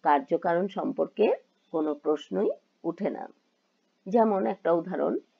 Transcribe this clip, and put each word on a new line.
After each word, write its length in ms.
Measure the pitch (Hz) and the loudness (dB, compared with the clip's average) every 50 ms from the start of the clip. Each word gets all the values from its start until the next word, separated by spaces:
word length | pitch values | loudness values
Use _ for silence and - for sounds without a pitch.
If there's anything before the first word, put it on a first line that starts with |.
কার্যকারণ 640 | - 160 147 143 135 - 170 165 - 180 170 175 190 | 4 4 2 2 2 0 -4 -2 0 0 0 0 0
সম্পর্কে 580 | 196 - 190 156 - - - 160 160 _ - 214 240 508 - - _ _ _ _ _ - | -2 -4 -6 -6 -4 -2 -2 -4 -4 _ 0 2 2 2 -2 -6 _ _ _ _ _ -4
কোনো 180 | 160 156 151 147 | -2 -2 -2 -4
প্রশ্নই 540 | 147 _ 156 151 147 - _ 185 185 214 440 622 - _ _ _ _ - | -4 _ -2 -2 -2 -4 _ -4 -2 -2 -2 -2 -6 _ _ _ _ -8
উঠে 260 | 165 170 - 202 - | -8 -6 -4 -4 -4
না। 140 | - - - - - _ _ _ _ _ _ _ _ _ _ _ _ _ _ | -4 -6 -12 -14 -16 _ _ _ _ _ _ _ _ _ _ _ _ _ _
যেমন 340 | 190 190 233 220 226 202 190 208 | 0 4 4 4 4 4 2 0
একটা 220 | 226 202 - _ 170 165 | -2 -4 -2 _ 2 2
উদাহরণ, 400 | 170 165 185 180 147 143 160 226 - - _ _ | 2 0 -2 -4 -2 -2 0 -2 -4 -6 _ _